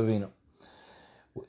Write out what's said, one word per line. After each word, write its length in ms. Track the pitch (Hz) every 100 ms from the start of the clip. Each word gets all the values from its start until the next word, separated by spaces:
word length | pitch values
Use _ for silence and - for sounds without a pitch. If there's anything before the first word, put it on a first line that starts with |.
Avinu. 240 | 110 107 98 - _ _ - - - - - - _ -